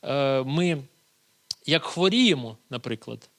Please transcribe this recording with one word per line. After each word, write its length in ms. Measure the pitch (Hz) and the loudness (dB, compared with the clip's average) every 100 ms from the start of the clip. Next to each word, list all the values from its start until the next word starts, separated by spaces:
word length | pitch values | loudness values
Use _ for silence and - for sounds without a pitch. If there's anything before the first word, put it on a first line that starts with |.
е, 400 | - 139 139 135 | -4 -2 0 0
ми, 400 | 131 151 180 156 131 _ _ _ _ _ _ - - | 0 0 0 -2 -6 _ _ _ _ _ _ -12 0
як 180 | 160 | 0
хворіємо, 760 | - - 185 226 247 147 117 110 _ | 0 0 2 4 4 4 -2 -14 _
наприклад. 600 | 120 120 113 - 113 - | -10 -6 -8 -8 -16 -16